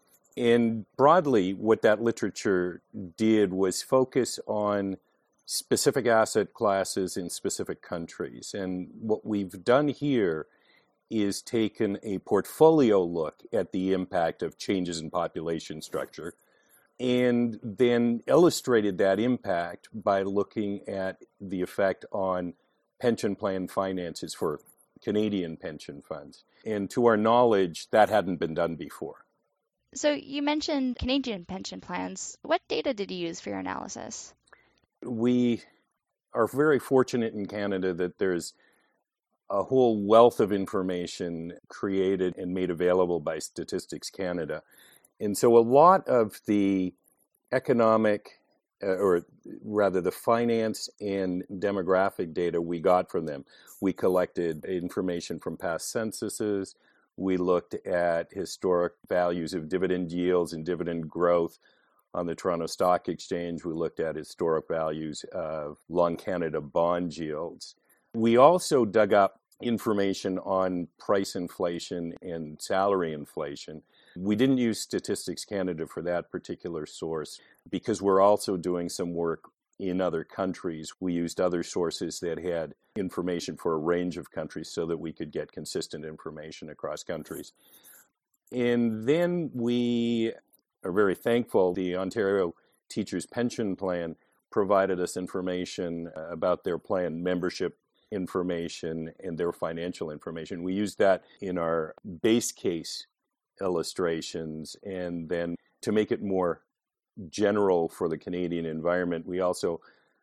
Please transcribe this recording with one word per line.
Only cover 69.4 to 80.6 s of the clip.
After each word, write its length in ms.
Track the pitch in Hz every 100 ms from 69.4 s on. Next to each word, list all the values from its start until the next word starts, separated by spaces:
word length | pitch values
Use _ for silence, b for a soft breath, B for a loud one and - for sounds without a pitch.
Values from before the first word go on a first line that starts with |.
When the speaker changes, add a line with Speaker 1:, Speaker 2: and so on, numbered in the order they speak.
| _ -
Speaker 1:
information 800 | 120 113 117 101 98 95 98 92
on 480 | - 95 92 90 85 -
price 380 | - 101 98 95
inflation 800 | 87 - 90 85 - 90 82 82
and 380 | 92 82 76 78
salary 540 | - 95 101 98 82
inflation. 720 | 76 71 - 73 71 - 80 - b b 87
We 200 | 95 104
didn't 220 | 135 131
use 220 | 120 104
Statistics 640 | - 98 - 101 - 80 -
Canada 400 | 98 92 80 78
for 160 | -
that 300 | 85 87 -
particular 560 | 87 - 90 90 80 76
source 520 | - 80 80 73 - b b b
because 320 | 92 - 98
we're 200 | 98 95
also 360 | 101 104 - 92
doing 320 | 90 90 87
some 240 | - 87
work 300 | 85 85 80 - _ _ -
in 240 | 95 90
other 220 | 92 82
countries. 680 | - - 95 87